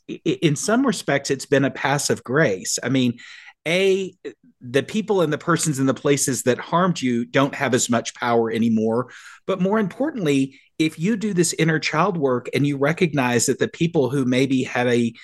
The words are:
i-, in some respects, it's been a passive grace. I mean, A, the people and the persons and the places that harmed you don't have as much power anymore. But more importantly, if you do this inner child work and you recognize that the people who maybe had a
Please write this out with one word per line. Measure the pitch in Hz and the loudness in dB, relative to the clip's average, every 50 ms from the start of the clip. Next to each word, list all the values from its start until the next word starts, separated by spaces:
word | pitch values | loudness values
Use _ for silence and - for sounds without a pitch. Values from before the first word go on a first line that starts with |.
| _ - | _ -14
i-, | - | -12
in | - - 165 - - 175 151 147 | -6 -4 -4 -2 0 0 0 0
some | - - - 220 247 277 | 0 -2 0 0 2 2
respects, | 254 202 - - - 139 139 - - | 0 0 -2 -2 -2 -2 -2 -2 -4
it's | 139 131 - | -4 -4 -2
been | - 139 135 139 | 0 2 2 2
a | 131 | 0
passive | - - - 135 139 143 - - 117 - - | -2 -4 -2 -2 -2 0 0 -2 -4 -4 -4
grace. | - 123 151 160 120 95 92 107 - - - | -2 0 2 2 2 0 -2 -4 -6 -6 -4
I | - 123 | -2 0
mean, | 135 135 123 123 120 120 - - - - - - - _ - 151 | 0 2 2 0 0 -4 -10 -20 -20 -20 -20 -20 -18 _ -4 -2
A, | 170 185 196 196 190 196 190 185 - _ - 143 - _ _ _ _ _ | 0 2 2 2 2 0 -2 -6 -10 _ -14 -16 -16 _ _ _ _ _
the | 131 123 120 135 | -6 -2 0 0
people | 135 - - 220 190 175 208 185 | 0 0 -2 -4 -2 0 2 2
and | 165 151 | 2 2
the | 151 139 | 0 -2
persons | - 175 165 160 - 160 143 131 | 0 0 2 2 2 0 0 2
and | 135 135 | 2 0
the | 127 | 0
places | - - 143 143 139 - 143 127 110 | 2 2 2 2 2 0 -2 -2 0
that | - 123 123 - | 0 0 0 0
harmed | - - 170 170 185 185 165 - | -2 -2 0 2 2 2 0 -2
you | 131 127 120 117 120 | -2 -2 -2 -2 -2
don't | 120 - 139 139 139 - | 0 2 2 2 2 0
have | - 143 127 117 | -2 0 0 2
as | 117 - - | 0 2 0
much | 117 117 - - - | 0 -2 -2 -4 -8
power | - 127 120 120 117 117 113 | -4 -2 0 2 2 2 0
anymore. | 113 113 113 117 110 110 110 113 113 120 123 - - - - - - - _ | 0 0 0 2 2 0 0 0 0 -2 -4 -6 -10 -20 -20 -20 -20 -10 _
But | - 190 185 | -4 -2 0
more | 180 190 208 220 | 0 0 0 0
importantly, | 214 170 - - 262 320 302 233 175 147 143 135 135 135 - - _ _ _ - | 0 -2 -2 -4 -4 -4 -4 -2 0 0 2 2 0 -2 -6 -14 _ _ _ -2
if | 160 156 - 156 | -2 -2 -2 -2
you | 160 202 240 | -2 -2 -2
do | 190 220 208 | -2 -2 -2
this | 196 175 165 - - - | 0 0 0 0 0 0
inner | 160 165 151 143 | 0 0 0 0
child | - - - 151 175 208 180 | -2 -2 0 0 0 0 0
work | 170 139 135 127 120 - - | 0 0 0 0 -2 -4 -4
and | - 135 139 | -2 0 0
you | 143 143 | 0 0
recognize | 135 139 139 135 - 185 156 143 143 131 123 120 117 113 | 0 0 0 2 2 0 0 2 0 2 2 2 2 2
that | 139 120 - | 0 0 0
the | 131 113 | -2 -4
people | - - 165 170 170 160 131 113 | -2 -2 -2 0 2 0 0 0
who | 135 143 127 | 0 -2 0
maybe | 123 127 127 139 127 135 131 123 | 0 2 2 2 2 0 0 -2
had | - - 127 123 123 | -2 -2 -2 0 2
a | 120 120 120 117 117 - | 2 2 2 0 -4 -8